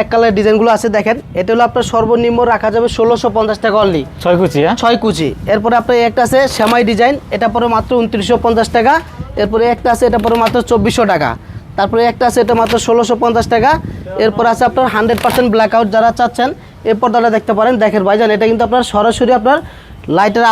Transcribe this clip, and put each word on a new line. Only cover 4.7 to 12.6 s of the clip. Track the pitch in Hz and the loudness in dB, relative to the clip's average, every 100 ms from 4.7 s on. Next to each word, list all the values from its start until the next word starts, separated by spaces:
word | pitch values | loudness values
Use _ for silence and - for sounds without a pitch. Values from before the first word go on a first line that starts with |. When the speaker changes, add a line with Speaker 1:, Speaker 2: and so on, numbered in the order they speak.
| 233 | 2
Speaker 1:
ছয় | 233 240 | 0 0
কুচি। | 226 156 147 - 180 | -2 -2 -4 -4 -4
এরপরে | 214 220 233 | -2 0 0
আপনার | 226 240 233 | 0 0 0
একটা | 220 233 | 0 0
আছে | 262 269 - | 2 0 0
সেমাই | 220 240 226 | 0 2 2
ডিজাইন, | 208 240 285 - - | 2 0 0 -6 -4
এটা | 226 | -2
পড়ে | 226 233 220 | -2 -2 -2
মাত্র | 220 247 | 0 -2
ঊনত্রিশশো | 226 233 190 240 | -2 -4 -2 0
পঞ্চাশ | 233 226 208 240 | 0 0 0 0
টাকা। | 226 320 - - - - | 2 0 -2 -14 -12 -4
এরপরে | 202 220 233 | -2 0 0
একটা | 240 254 | 0 -2
আছে, | 226 247 | 0 2
এটা | 226 | 0
পড়ে | 220 233 | 0 0
মাত্র | 226 240 233 | 0 0 0
চব্বিশশো | 240 208 - 214 | 0 0 0 0
টাকা। | 175 139 113 - - - - | 0 -2 -6 -12 -18 -12 -4
তারপরে | 196 226 233 | -2 0 0
একটা | 226 240 | 0 0
আছে, | 247 | 0
এটা | 220 226 | 0 0